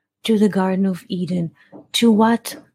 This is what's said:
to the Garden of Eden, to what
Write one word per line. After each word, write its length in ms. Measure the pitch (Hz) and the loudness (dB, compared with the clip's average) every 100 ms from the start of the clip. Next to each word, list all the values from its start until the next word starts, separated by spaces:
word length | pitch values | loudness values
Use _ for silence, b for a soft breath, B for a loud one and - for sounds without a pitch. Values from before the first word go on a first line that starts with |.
| _ _ | _ _
to 140 | - 220 | -2 2
the 100 | 208 | 2
Garden 380 | 196 190 190 196 | 0 -2 0 -2
of 180 | 180 - | -4 -8
Eden, 440 | 180 165 180 165 B B B B | -8 -4 -4 -6 B B B B
to 180 | - 233 | 0 2
what 460 | 208 226 233 - - - | 4 2 0 -4 -16 -20